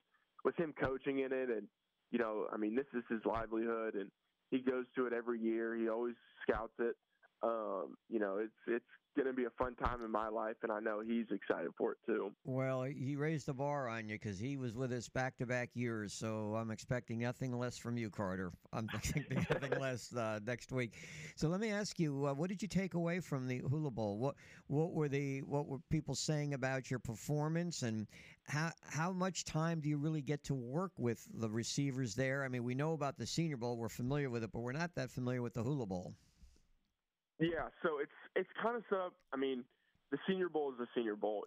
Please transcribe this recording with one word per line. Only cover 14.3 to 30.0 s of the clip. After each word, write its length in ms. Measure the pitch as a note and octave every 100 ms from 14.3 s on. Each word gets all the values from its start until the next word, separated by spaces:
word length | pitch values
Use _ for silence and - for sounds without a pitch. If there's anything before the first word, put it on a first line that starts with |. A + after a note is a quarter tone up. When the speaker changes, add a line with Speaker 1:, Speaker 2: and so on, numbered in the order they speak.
| F#2
Speaker 2:
he 180 | B2+ C#3
was 180 | B2
with 180 | A2 B2+
us 160 | B2 -
back-to-back 640 | C3 C3 - A#2+ B2 A#2+
years, 380 | A#2+ A#2+ A2+ G2+
so 420 | - A2 A2 G#2+
I'm 160 | A2 A2+
expecting 500 | A2 - B2 - A#2
nothing 320 | A#2+ - C3
less 260 | B2 B2 -
from 180 | A#2 A#2+
you, 140 | A2
Carter. 420 | G#2+ F#2+ F#2 F2+ - -
I'm 160 | A#2+ A2+
<laughs> 60 |
expecting 520 | G#2+ - D3 - C3 -
nothing 280 | - C3+ C3+
less, 340 | C3+ B2 -
uh, 260 | A#2+ A2 G#2+
next 280 | G#2 A#2 -
week. 220 | B2+ A#2 - - - - -
So 120 | D#3
let 120 | F#3
me 100 | A3
ask 280 | G3+ G#3 -
you, 280 | D#3 C#3 C#3+
uh, 80 |
what 140 | C#3 F#3
did 120 | G3+
you 80 | F#3+
take 260 | F3+ F#3+
away 260 | F3 E3+ F3+
from 260 | - C3+ B2+
the 120 | B2+
Hula 320 | - D3+ D3
Bowl? 280 | A2 G#2+ G2+
What, 180 | C3+ - - - -
what 260 | D3 E3
were 160 | E3 D3
the, 340 | C#3 C#3+ C3+
what 240 | - C#3 D3+
were 120 | B2+ -
people 240 | D#3 D3
saying 380 | B2+ - D3+ D3
about 360 | C3+ C3 C3 -
your 100 | B2+
performance, 840 | - G#2 - D3 D#3 E3 F3 -
and 240 | A#2+ A2 G#2 - - -
how, 260 | - D3 E3 -
how 300 | - D3 F3
much 320 | F#3 F#3 -
time 360 | - D#3 D#3+ E3
do 80 | D3
you 100 |
really 240 | D3